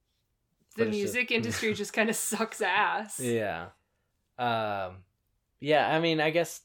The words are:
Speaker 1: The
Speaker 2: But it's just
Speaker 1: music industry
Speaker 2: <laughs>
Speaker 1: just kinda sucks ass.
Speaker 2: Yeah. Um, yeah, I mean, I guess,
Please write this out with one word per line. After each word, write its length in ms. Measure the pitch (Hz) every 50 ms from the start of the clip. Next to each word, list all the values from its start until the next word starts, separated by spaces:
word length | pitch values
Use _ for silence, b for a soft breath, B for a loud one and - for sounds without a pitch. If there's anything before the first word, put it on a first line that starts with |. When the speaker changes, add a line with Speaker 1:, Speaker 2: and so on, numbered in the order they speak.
| _ _ _ _ _ _ _ _ _ _ _ _ _ _ -
Speaker 1:
The 80 | 220 226
Speaker 2:
But 20 | 220
it's 80 | 208 208
just 160 | 202 196 202
Speaker 1:
music 180 | 247 240 233
industry 420 | 240 233 220 233 202 - - 220 214
Speaker 2:
<laughs> 100 | 190 202
Speaker 1:
just 80 | 196 -
kinda 200 | 233 214 226 214
sucks 480 | - - - 220 208 226 214 - -
ass. 580 | 208 185 185 208 202 175 170 190 220 208 - -
Speaker 2:
Yeah. 520 | 131 120 117 113 107 98 82 82 87 95 - _ _ _ _ _ _ _ _ _ _ _ _ -
Um, 680 | 123 120 117 113 110 107 101 98 95 90 92 95 92 _ _ _ _ _ _ _ _ _ _ _
yeah, 340 | - - 151 143 117 104 147
I 60 | 160
mean, 220 | 170 165 160 156
I 80 | 151 160
guess, 320 | 156 170 165 - - - -